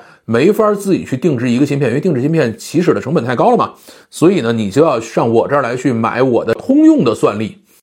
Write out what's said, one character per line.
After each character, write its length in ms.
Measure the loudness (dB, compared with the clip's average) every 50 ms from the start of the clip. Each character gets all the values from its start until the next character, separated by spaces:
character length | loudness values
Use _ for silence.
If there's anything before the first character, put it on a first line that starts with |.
| -12 -20 -20 _ _ -2
没 220 | 0 2 2 2 2
法 200 | 2 2 0 0
自 200 | -2 -2 -2 -2
己 100 | -2 -2
去 120 | -6 -6
定 200 | -2 -2 -2 -2
制 140 | 0 -2 0
一 80 | 0 0
个 80 | 0
芯 100 | 0 0
片， 140 | -2 -2 -2
因 40 | -2
为 40 | -2
定 140 | -2 -2 -2
制 60 | 0
芯 100 | 0 0
片 260 | 0 0 0 -2 -4
起 240 | -6 -12 -4 -4 0
始 140 | 0 2 0
的 60 | 0
成 120 | -2 -2 -2
本 120 | -2 -2
太 100 | -2 -2
高 160 | 0 2 2
了 60 | 2
嘛， 160 | 2 0 -2 -6 -14 _ -20 -20 -20 -20 _
所 200 | -4 2 2 2
以 100 | 4 2 0
呢， 100 | -2 -2
你 180 | -2 -2 -2
就 100 | 0 2
要 200 | 2 2 2 -2
上 280 | -4 -4 -4 -2 0 2
我 200 | 2 2 2 2
这 80 | 0
儿 40 | -2
来 140 | -2 -2 -6
去 180 | -4 -4 -2 -2
买 300 | 0 -2 -2 0 0 0
我 220 | 0 0 0 0
的 100 | -2 -4
通 320 | -4 -2 0 2 4 6
用 160 | 6 4 4 2
的 100 | 0 0
算 240 | 0 0 -2 0
力。 220 | -2 -6 -8 -8 -14 _ _ _ _